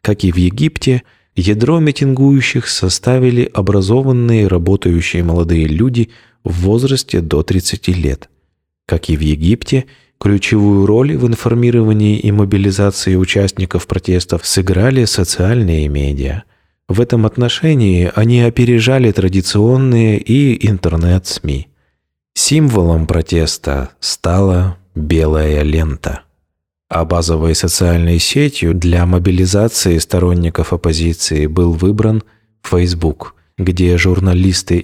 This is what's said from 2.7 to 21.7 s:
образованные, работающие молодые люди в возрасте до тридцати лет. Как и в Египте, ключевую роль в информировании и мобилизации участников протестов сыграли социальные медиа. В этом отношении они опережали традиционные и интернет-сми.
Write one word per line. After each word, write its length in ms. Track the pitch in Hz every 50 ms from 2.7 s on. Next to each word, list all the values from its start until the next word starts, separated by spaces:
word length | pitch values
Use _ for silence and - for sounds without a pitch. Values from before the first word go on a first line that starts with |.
| - - - 92 - - - 123 127 131 127 127 120 120 120 - -
образованные, 960 | - 95 95 98 101 95 95 113 127 135 135 127 123 120 120 117 110 104 95
работающие 760 | 92 87 85 90 95 98 - 92 85 85 85 - - 87 85
молодые 440 | 82 82 85 85 82 87 82 80 78
люди 420 | 76 80 113 131 123 117 113 - - _ _ _ _ _ -
в 180 | 95 90 85
возрасте 600 | 87 95 107 120 127 135 135 127 - - - 90
до 220 | 85 78 73 73 80
тридцати 500 | - - 92 - - - - - - 92
лет. 340 | 90 78 71 65 - - - _ _ _ _ _ _ _ _ _ _ _ -
Как 240 | 90 82 - -
и 40 | 82
в 40 | 73
Египте, 680 | 78 76 76 73 78 85 110 123 - - - 135 127 - _ _ _ _ _ -
ключевую 680 | - 101 101 98 - - - 107 101 101 101 98 98 98
роль 280 | 107 117 131 143 160
в 120 | 139 123 120
информировании 880 | 113 - - 120 113 117 120 120 120 120 113 107 107 107 107 104 107 104
и 140 | - 107
мобилизации 840 | 101 104 104 95 101 98 98 101 95 98 101 101 95 - - 95 92
участников 720 | 90 92 - - - 98 95 - - 95 90 - 87 -
протестов 600 | - - 90 - - 90 90 87 - - 82 - -
сыграли 580 | - - 92 90 95 90 101 127 135 131 120
социальные 840 | 107 - - 92 - - - 87 98 117 123 110 90 82 78 76 73
медиа. 520 | 71 71 69 69 71 69 67 69 71 95 - _ _ _ _ _ _ _ _ -
В 120 | 95 98
этом 280 | 120 117 - 113 110 107
отношении 840 | - - 123 120 - - - 160 156 135 113 98 92 87 90 87 -
они 260 | - 107 117 120 120
опережали 680 | 120 120 117 - 123 120 120 117 110 123 131 135 123 113
традиционные 1080 | 98 - 92 92 87 98 92 - - 104 104 117 127 127 135 131 123 117 113 110 107 101
и 500 | - - 113 139 143 139 117 - - 107
интернет-сми. 1000 | 104 90 - 87 80 82 82 87 90 92 90 - - - - 76 69 67 69 -